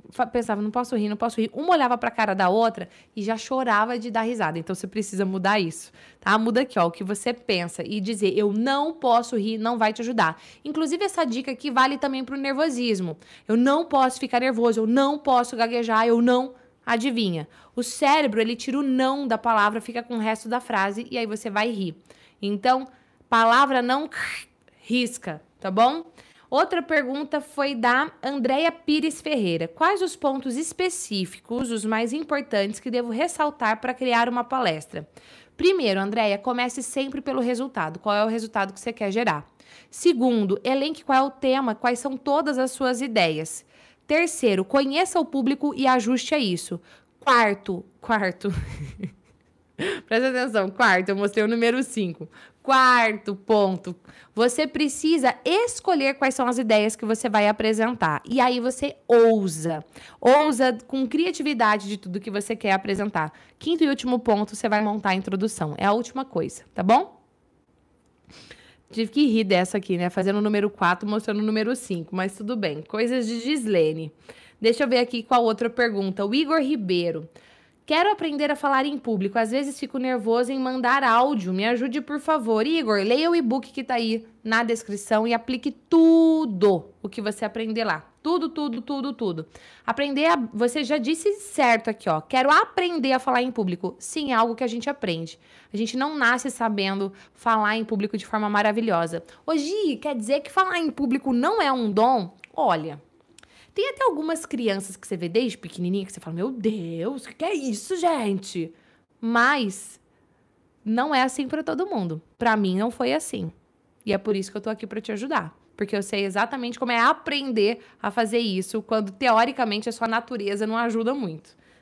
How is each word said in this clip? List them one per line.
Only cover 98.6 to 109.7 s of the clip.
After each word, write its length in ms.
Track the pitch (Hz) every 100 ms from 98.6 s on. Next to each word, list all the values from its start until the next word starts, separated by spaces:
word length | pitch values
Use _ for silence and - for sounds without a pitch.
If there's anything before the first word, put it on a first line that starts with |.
| 214 208 226 170 165 165 - - -
"Ô, 100 | 320
Gi, 420 | 294 415 370 254
quer 180 | 302 254
dizer 240 | 208 285
que 120 | 285
falar 280 | 381 381 359
em 100 | 320
público 420 | - 277 262 269
não 300 | 240 302 440
é 100 | 294
um 200 | 262 220
dom?" 440 | 196 233 254 180 - -
Olha, 480 | - 262 165 156 143 _ _ _ - _ _ _ -
tem 140 | 523
até 160 | 554 523
algumas 400 | 302 311 320 -
crianças 500 | 247 226 196 196 -
que 100 | -
você 120 | 185
vê 100 | 175
desde 300 | 202 254 -
pequenininha 480 | 175 - 175 196 190
que 80 |
você 80 | -
fala, 160 | 165 165
"Meu 120 | 220
Deus, 760 | 254 214 214 170 165 196 277 -
o 20 |
que 80 | -
que 100 | 330
é 80 |
isso, 440 | 359 269 208 - 370
gente?" 760 | 339 302 208 196 190 180 160 - _ _ _ _
Mas 800 | 226 233 247 285 208